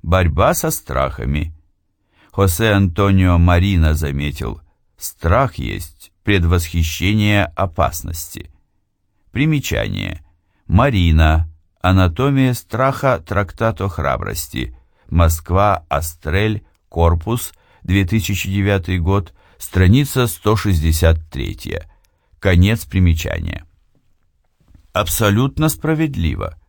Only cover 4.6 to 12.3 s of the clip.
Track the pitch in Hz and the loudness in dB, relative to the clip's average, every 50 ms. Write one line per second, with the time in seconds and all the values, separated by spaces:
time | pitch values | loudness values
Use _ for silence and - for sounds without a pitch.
4.6 | - _ _ _ _ _ _ _ - - - _ - 82 95 120 135 123 - - | -16 _ _ _ _ _ _ _ -16 -16 -14 _ 0 0 2 2 0 -2 -4 -6
5.6 | 64 55 50 - 85 - - _ - - _ _ _ - 104 95 85 82 90 87 | -8 -6 -8 -8 -12 -14 -18 _ -20 -20 _ _ _ 0 0 2 2 2 2 2
6.6 | 82 - - 85 80 80 - - 80 95 107 107 104 104 104 101 95 - - - | 0 -2 -2 -2 -2 -2 -2 -2 -2 0 0 2 2 2 2 2 0 -2 -2 -4
7.6 | 98 98 - - 78 65 - - - 82 82 - - - - - - - _ _ | -4 -4 -2 -2 -2 -2 -2 -8 -10 -10 -10 -10 -12 -14 -14 -18 -18 -18 _ _
8.6 | _ _ _ _ _ _ _ _ _ _ _ _ _ _ _ - 143 160 156 143 | _ _ _ _ _ _ _ _ _ _ _ _ _ _ _ -2 0 0 0 -2
9.6 | - - - 53 53 50 50 50 50 50 - - - _ _ _ _ _ _ _ | -2 -4 -4 -4 -4 -4 -6 -6 -6 -8 -10 -12 -16 _ _ _ _ _ _ _
10.6 | _ - 78 98 123 143 127 98 87 82 80 80 80 78 78 82 82 - - _ | _ 0 2 2 2 2 2 2 2 4 4 4 4 4 4 2 0 -2 -8 _
11.6 | _ _ _ _ - 92 95 98 92 87 82 85 127 143 | _ _ _ _ 0 2 2 4 2 2 0 0 0 0